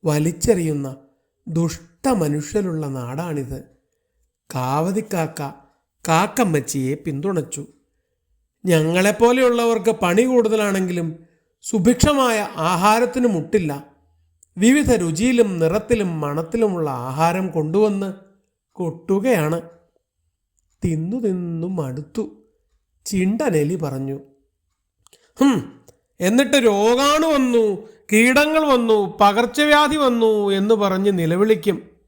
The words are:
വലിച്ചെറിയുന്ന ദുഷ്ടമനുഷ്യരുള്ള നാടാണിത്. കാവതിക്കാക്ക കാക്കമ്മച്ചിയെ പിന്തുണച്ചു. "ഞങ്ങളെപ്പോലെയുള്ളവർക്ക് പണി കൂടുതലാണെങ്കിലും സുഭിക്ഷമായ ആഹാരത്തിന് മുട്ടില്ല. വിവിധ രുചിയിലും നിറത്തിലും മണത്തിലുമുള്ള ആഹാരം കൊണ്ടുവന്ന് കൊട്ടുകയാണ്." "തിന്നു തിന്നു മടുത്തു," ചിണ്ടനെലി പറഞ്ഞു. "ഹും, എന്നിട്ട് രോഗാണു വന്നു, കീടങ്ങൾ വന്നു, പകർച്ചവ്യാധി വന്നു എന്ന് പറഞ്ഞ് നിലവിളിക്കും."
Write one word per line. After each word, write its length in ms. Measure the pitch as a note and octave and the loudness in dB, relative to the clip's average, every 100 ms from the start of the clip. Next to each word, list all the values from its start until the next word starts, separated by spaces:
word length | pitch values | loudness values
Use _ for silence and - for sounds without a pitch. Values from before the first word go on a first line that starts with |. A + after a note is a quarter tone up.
വലിച്ചെറിയുന്ന 920 | E3+ D3+ D#3 E3+ - G3 E3 D3 C#3 C3+ _ _ _ _ - | -2 0 -2 -2 0 0 0 -4 -6 -12 _ _ _ _ -6
ദുഷ്ടമനുഷ്യരുള്ള 1400 | D#3+ E3+ - - _ C4+ A#3 D3+ D3 D3 G#3+ F#3+ D#3+ D3 | -2 -2 -6 -18 _ -2 0 0 -2 -4 -4 -4 -4 -6
നാടാണിത്. 880 | C3+ A#2+ C#3 F3 D3 B2+ C3+ - _ _ _ _ _ _ _ _ | -8 -8 -8 -6 -8 -8 -12 -14 _ _ _ _ _ _ _ _
കാവതിക്കാക്ക 960 | C3+ B2+ C#3+ E3+ G3 G#3+ F#3 D#3+ E3 C#3 - _ _ _ _ - | -6 -4 -2 -2 -4 -4 -4 -6 -6 -12 -12 _ _ _ _ 0
കാക്കമ്മച്ചിയെ 880 | D#3+ G3+ - G#3+ D#3 C3 C#3 C3 | 0 0 0 0 0 -2 -6 -4
പിന്തുണച്ചു. 720 | D3+ E3 C#3 F#3 F#3 C#3+ - C#3+ _ _ _ _ _ _ _ _ _ | -6 -8 -6 -4 -6 -6 -12 -16 _ _ _ _ _ _ _ _ _
"ഞങ്ങളെപ്പോലെയുള്ളവർക്ക് 1300 | F#3 E3 D#3 F3 G3 - A#3 B3 B3+ A#3+ A#3 A#3 G3+ | 0 2 2 2 0 2 2 4 2 2 0 0 -2
പണി 320 | A3 F3+ F#3 | 0 0 2
കൂടുതലാണെങ്കിലും 1040 | B3+ B3+ G#3+ A3 G#3 F#3+ F#3 F3+ E3 E3 - _ _ _ | 4 2 2 0 0 -2 -2 -4 -6 -8 -20 _ _ _
സുഭിക്ഷമായ 840 | - A3 F3+ A#3+ D4 C#4+ B3+ A3 G#3 - | -4 0 2 4 4 4 2 0 -2 -4
ആഹാരത്തിന് 680 | E3 F3 G3+ A3+ A#3+ B3+ A#3+ | -2 2 2 4 2 0 0
മുട്ടില്ല. 580 | F#3 D3 G#3+ D#3+ C#3 - _ _ _ _ _ _ - | 0 0 -2 -2 -6 -12 _ _ _ _ _ _ 0
വിവിധ 340 | G#3+ C#4+ C4 | 4 4 4
രുചിയിലും 680 | A3+ F3 D#3 A#3+ A#3+ G#3+ F3+ | 2 0 -2 0 2 2 2
നിറത്തിലും 640 | D#3+ G3+ - A#3 F#3+ D#3+ | 0 0 0 -2 0 -4
മണത്തിലുമുള്ള 680 | D3 D3 D#3+ A#3 G#3+ F3+ D#3 | -4 -6 -6 -2 -2 -2 -4
ആഹാരം 600 | B2+ B2 C3+ E3 F3+ F#3 | -6 -6 0 0 0 -4
കൊണ്ടുവന്ന് 640 | D#3+ D3+ F#3 G#3+ G3 G3 F#3+ _ _ _ _ _ | -4 -2 0 0 0 -6 -10 _ _ _ _ _
കൊട്ടുകയാണ്." 880 | - F3 E3 - F#3+ A#3+ G#3+ D3+ E3 - - _ _ _ _ _ _ _ _ _ _ | -10 -8 -8 -4 -2 2 0 0 -4 -8 -20 _ _ _ _ _ _ _ _ _ _
"തിന്നു 320 | F#3 D#3+ E3 B3 | -4 -4 -4 -4
തിന്നു 500 | A3 F#3 F3 E3 F3 | -4 -4 -6 -8 -6
മടുത്തു," 760 | F#3 C#3 B2+ D3 - G#3 - _ _ _ _ _ _ - | -6 -6 -8 -10 -10 -10 -12 _ _ _ _ _ _ -6
ചിണ്ടനെലി 680 | G3 F#3 A3+ D4 D#3+ D3 | -2 0 0 0 0 0
പറഞ്ഞു. 460 | F3 D3+ C3 C3+ C3+ - _ _ _ _ _ _ _ _ _ _ - | -2 -6 -6 -8 -10 -14 _ _ _ _ _ _ _ _ _ _ 2
"ഹും, 400 | C#4 G#3+ - - _ _ _ _ | 2 2 -4 -18 _ _ _ _
എന്നിട്ട് 360 | F3 A#3 C4 C#4 | 0 2 2 4
രോഗാണു 680 | A#3 G3+ G#3+ B3 C#4 D4+ D#4+ | 4 2 2 2 2 2 2
വന്നു, 640 | D4 B3+ A#3+ G#3+ F#3+ - - - | 0 2 2 0 -2 -10 -20 0
കീടങ്ങൾ 600 | G#3+ A#3+ C4 D4+ D#4 D4+ | 4 4 4 2 2 2
വന്നു, 460 | B3+ A#3 G#3+ G3 - | 2 2 2 0 2
പകർച്ചവ്യാധി 760 | G3+ G#3 A#3+ C4 D4+ D4 D4 D4+ | 4 4 -2 0 2 4 4 2
വന്നു 540 | C4+ A#3 A3+ G#3+ G3+ | 0 2 2 2 0
എന്ന് 240 | G3 G3+ | -2 2
പറഞ്ഞ് 440 | A3 G3+ F#3 G3+ F#3 | 2 2 0 0 0
നിലവിളിക്കും." 720 | E3 F3 G#3+ A3 G#3 E3+ - _ | 0 2 2 2 0 -4 -8 _